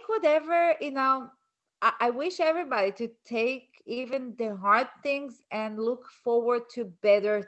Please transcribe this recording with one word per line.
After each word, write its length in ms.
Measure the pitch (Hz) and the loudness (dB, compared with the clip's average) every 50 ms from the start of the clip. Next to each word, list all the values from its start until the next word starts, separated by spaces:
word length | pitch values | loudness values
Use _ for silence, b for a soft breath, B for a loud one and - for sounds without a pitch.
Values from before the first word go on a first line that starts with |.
| - | -2
whatever, 680 | - 440 427 339 302 302 311 302 320 339 339 339 339 311 - | -4 -2 2 2 4 4 2 2 2 2 2 4 2 2 0
you 80 | 277 294 | -2 -6
know, 400 | 269 269 262 269 269 262 247 - - _ _ _ _ _ _ _ _ _ 208 | -4 0 0 2 0 0 -2 -8 -18 _ _ _ _ _ _ _ _ _ -2
I, 100 | 233 - - | 0 0 0
I 100 | 240 240 | 0 0
wish 300 | 240 254 302 370 359 - | 0 -2 -4 -4 -2 0
everybody 520 | 330 311 320 349 339 269 254 214 190 202 202 | 0 2 2 0 -2 -2 -2 0 0 -2 -2
to 180 | - 233 226 - _ _ | -4 -8 -8 -10 _ _
take 440 | - 233 226 226 247 262 247 - _ _ _ _ | -6 -4 -2 -2 -2 -2 -4 -10 _ _ _ _
even 480 | - 240 247 254 233 262 262 254 247 208 - | -10 -8 -8 -6 -6 -6 -6 -6 -8 -8 -6
the 160 | 226 220 202 | -6 -6 -6
hard 320 | 190 190 202 208 233 262 254 - - - | -2 2 4 4 4 2 0 -6 -6 -4
things 400 | 285 277 277 285 262 226 - _ _ | -2 -2 -2 -4 -10 -14 -18 _ _
and 260 | - 214 214 220 214 | -6 -6 -6 -6 -6
look 300 | 214 226 233 254 254 - - - _ - | -4 -2 -2 -4 -4 -8 -16 -20 _ -2
forward 400 | 240 233 240 226 240 247 233 233 - | 0 2 2 2 2 0 0 -2 -6
to 140 | - 240 226 185 170 _ - | -8 -8 -8 -8 -8 _ 4
better 400 | 208 202 208 196 208 208 208 202 | 6 6 6 4 2 0 -2 -2